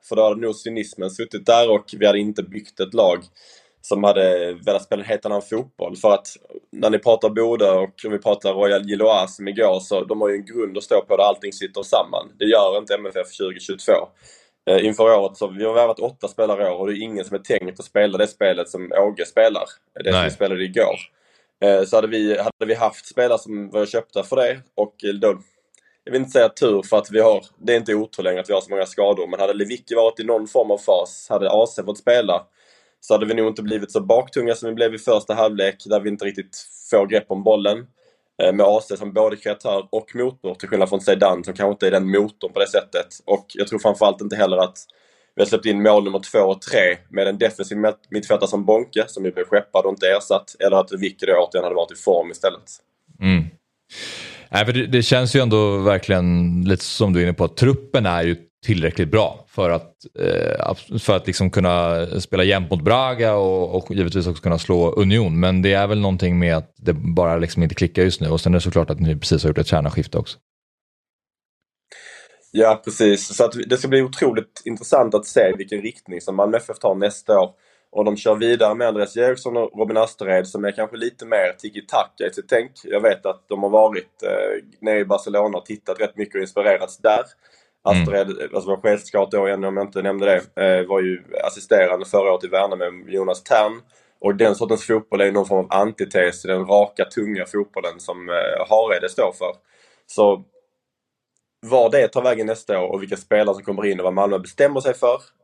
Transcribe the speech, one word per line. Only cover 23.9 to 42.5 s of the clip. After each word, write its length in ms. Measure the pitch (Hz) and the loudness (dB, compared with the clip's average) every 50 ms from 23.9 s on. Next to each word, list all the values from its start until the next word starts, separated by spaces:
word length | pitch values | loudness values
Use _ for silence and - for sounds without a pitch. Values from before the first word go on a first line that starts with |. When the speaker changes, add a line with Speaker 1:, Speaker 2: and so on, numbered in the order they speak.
| - 113 113 _ _ - 98 | -2 -6 -6 _ _ -8 -6
Speaker 1:
för 140 | - - | -2 0
det 240 | 131 127 120 123 131 127 _ _ | 0 0 0 -2 -4 -10 _ _
och, 300 | - 104 104 _ _ - | -4 -4 -4 _ _ -8
eh, 100 | 104 101 | -8 -6
då 240 | 101 104 107 98 92 - _ _ _ _ _ _ _ _ _ _ _ _ - | 0 0 0 0 0 -8 _ _ _ _ _ _ _ _ _ _ _ _ -4
jag 20 | 120 | -4
vill 80 | 131 | -4
inte 120 | 131 131 - | -4 0 2
säga 160 | 131 117 110 | 4 4 4
tur, 340 | - - - 123 107 98 92 | 2 0 0 2 2 0 0
för 160 | - - 107 | 0 0 0
att 120 | 101 - | 0 0
vi 100 | 101 110 | 0 2
har, 240 | 110 113 107 98 - - _ _ | 4 4 4 2 -2 -10 _ _
det 140 | - 107 120 | -2 0 0
är 40 | |
inte 180 | 117 110 110 110 | 0 0 0 -2
otur 280 | 107 107 110 - - 92 | -2 -2 -6 -8 -6 -4
längre 180 | 92 92 90 | -4 -2 -4
att 80 | 92 - | -4 -2
vi 40 | 101 | -2
har 80 | 95 | -2
så 100 | 92 90 | -2 -4
många 160 | 98 98 95 | -4 -4 -4
skador, 400 | 92 - - 101 101 104 - 90 | -4 -2 0 2 2 2 0 -2
men 140 | 87 90 95 | -6 -4 -4
hade 120 | 98 98 101 | -2 -2 0
Lewicki 420 | 101 104 101 120 123 _ - 117 | -2 -4 -6 -6 -12 _ -4 0
varit 260 | 117 113 113 113 - | 2 2 2 2 -2
i 40 | 110 | -4
någon 220 | 110 117 110 107 | -2 -2 -2 -2
form 240 | 107 - 131 117 107 | 0 0 0 2 2
av 80 | 104 101 | 0 -2
fas, 480 | - - 101 90 87 90 - - - - | 0 0 0 0 0 -4 -10 -20 -10 -4
hade 200 | 107 101 98 95 | -4 -2 0 0
A 160 | 87 107 113 | 2 2 2
C 160 | 117 - - 95 | 2 0 -8 -8
fått 140 | 95 104 - | -8 -8 -6
spela, 440 | _ - 120 123 117 101 87 87 98 _ _ _ _ _ _ _ _ _ _ _ | _ 2 2 2 2 0 -2 -2 -4 _ _ _ _ _ _ _ _ _ _ _
så 140 | _ - 107 | _ 0 0
hade 120 | 214 110 | 2 2
vi 80 | 107 113 | 0 0
nog 140 | 113 110 110 | 0 0 -2
inte 140 | 110 110 107 | -2 -4 -6
blivit 300 | 104 110 107 101 - - | -6 -6 -6 -6 -4 -6
så 80 | 113 | -6
baktunga 540 | 98 95 113 117 131 131 - 143 120 117 113 | 0 2 2 2 2 0 -4 -4 -2 -2 -2
som 140 | 113 - 113 | -4 -4 -8
vi 60 | 113 | -4
blev 200 | 113 117 113 110 | -2 -2 -2 -2
i 40 | 110 | -4
första 360 | - - 117 107 101 _ 107 | -2 0 0 0 0 _ -2
halvlek, 420 | 113 110 110 107 101 95 98 95 _ - | 0 0 0 2 0 -2 -2 -2 _ -6
där 140 | 101 107 104 | -2 -2 -2
vi 80 | 101 104 | -2 -2
inte 160 | 101 104 104 | -6 -6 -6
riktigt 420 | 101 98 98 95 95 - - - - - - - - | -8 -8 -8 -14 _ -16 -20 -20 -20 -20 -20 -10 0
får 160 | - 107 98 | 0 2 2
grepp 180 | 98 107 107 101 _ | 2 0 -2 -2 _
om 140 | 98 95 101 | -8 -2 2
bollen. 340 | 110 107 107 101 101 104 113 123 _ _ _ _ _ _ _ _ _ _ _ - | 2 2 4 2 0 -2 -2 -6 _ _ _ _ _ _ _ _ _ _ _ 0
Eh, 100 | 92 92 | 0 2
med 140 | 101 104 | 4 4
A 140 | 98 104 113 110 - | 4 4 2 0 -4
C 80 | 101 | -10
som 160 | 92 107 104 95 | -10 -10 -6 0
både 240 | 107 110 110 107 | 0 0 0 0
kreatör 520 | 101 - 107 104 - - 127 101 98 95 98 | -4 -8 -8 -8 -6 -4 -4 -4 -4 -4 _
och 240 | - 110 107 _ - | -8 -8 -8 _ -8
motor, 400 | 120 123 127 127 _ _ 98 90 | -6 -6 -6 -6 _ _ -10 -10
till 140 | - - 95 | -10 -10 -4
skillnad 200 | - 98 95 95 | 0 0 0 0
från 120 | 101 98 | 0 -4
Zidane 440 | - - 98 95 101 98 92 90 87 | 2 2 2 4 4 2 2 0 -4
som 100 | - 92 | -10 -6
kanske 180 | 92 101 98 104 | -2 -2 -2 0
inte 140 | - - | 0 0
är 40 | 95 | 0
den 200 | 92 95 95 95 | 2 2 0 2
motorn 420 | 98 101 104 107 - _ - 92 | 0 0 0 0 -4 _ -12 -8